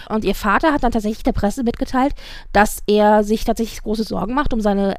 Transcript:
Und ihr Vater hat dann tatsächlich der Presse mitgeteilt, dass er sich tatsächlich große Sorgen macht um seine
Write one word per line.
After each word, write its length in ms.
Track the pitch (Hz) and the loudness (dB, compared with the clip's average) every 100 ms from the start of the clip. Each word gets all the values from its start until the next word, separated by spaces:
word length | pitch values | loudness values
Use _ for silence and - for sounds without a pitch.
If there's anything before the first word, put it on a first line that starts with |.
| - | -4
Und 160 | 220 | -2
ihr 100 | 208 | 0
Vater 380 | 196 214 202 320 | -2 0 2 2
hat 100 | 294 | 2
dann 100 | 240 | 0
tatsächlich 300 | 226 208 220 | 0 -2 -2
der 80 | - | -2
Presse 300 | - 202 202 | 0 -2 0
mitgeteilt, 520 | 233 - 269 262 277 - - - - | -2 -2 -2 0 0 -2 -10 -16 0
dass 240 | - 208 - - | 2 2 0 0
er 360 | 208 208 214 | 4 6 4
sich 220 | 208 220 | 4 0
tatsächlich 380 | - 220 226 - | 0 -2 -4 -6
große 220 | - 220 | -6 -4
Sorgen 280 | 214 185 190 | -4 -4 -4
macht 220 | 262 285 | -2 0
um 80 | 226 | 0
seine 320 | 208 196 196 | 0 2 0